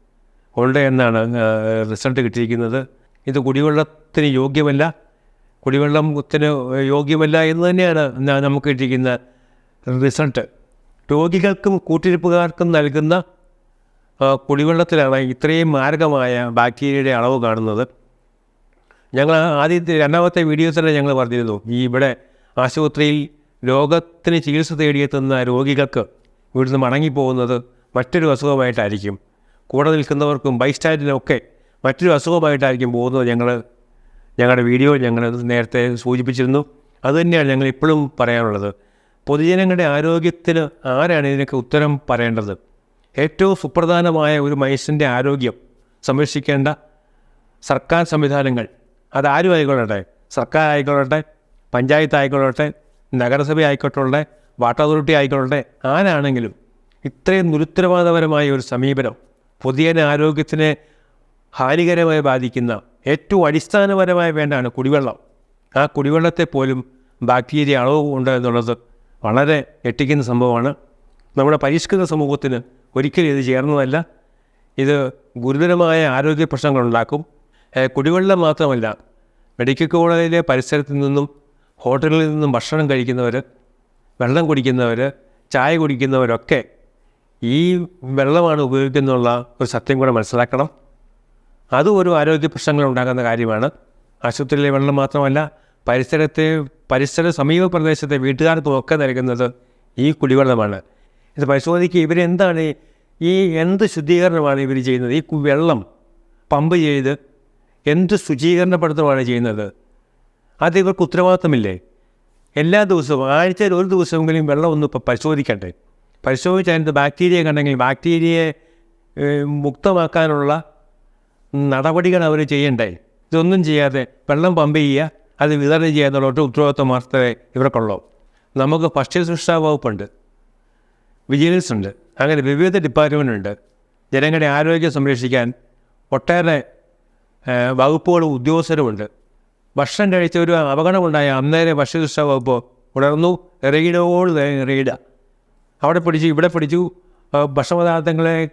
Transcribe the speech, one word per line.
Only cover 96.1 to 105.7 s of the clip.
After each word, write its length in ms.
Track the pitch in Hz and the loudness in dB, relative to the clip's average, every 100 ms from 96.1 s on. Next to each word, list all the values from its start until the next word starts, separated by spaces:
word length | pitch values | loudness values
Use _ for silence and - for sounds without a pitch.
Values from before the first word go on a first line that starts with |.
| 156 156 - 156 160 139 _ - | 0 0 0 0 0 -6 _ -4
പരിസര 400 | 131 139 - 170 | -2 0 0 -2
സമീപ 360 | 156 139 170 185 | 0 0 2 2
പ്രദേശത്തെ 500 | 175 156 151 147 143 | 0 0 -2 -2 -2
വീട്ടുകാർക്കുമൊക്കെ 800 | 131 135 160 160 147 135 - 156 | -2 0 2 0 0 -2 0 0
നൽകുന്നത് 560 | 139 127 127 120 123 - _ _ _ - | 0 -2 -2 -2 -2 -4 _ _ _ -2
ഈ 140 | 139 | -2
കുടിവെള്ളമാണ്. 680 | 151 139 131 135 117 104 98 - _ _ _ _ - | 0 2 4 4 2 0 -4 -12 _ _ _ _ -6
ഇത് 60 | |
പരിശോധിക്കുക, 560 | 135 139 160 175 180 175 | 0 0 0 0 2 0
ഇവരെന്താണ്, 720 | 156 170 175 175 190 165 156 139 _ _ _ - | 0 2 0 2 0 0 -4 -6 _ _ _ -6
ഈ 120 | 165 190 190 | -2 0 0
എന്ത് 360 | 160 170 190 208 | 0 0 0 0
ശുദ്ധീകരണമാണ് 760 | 165 147 175 180 165 143 139 | -2 0 2 2 2 0 0
ഇവർ 240 | 135 135 | 0 -2
ചെയ്യുന്നത്? 280 | 127 127 123 | 0 -2 0
ഈ 80 | 147 | -2
കു-, 220 | 156 156 | -2 -2
വെള്ളം 440 | 143 143 165 | 0 2 2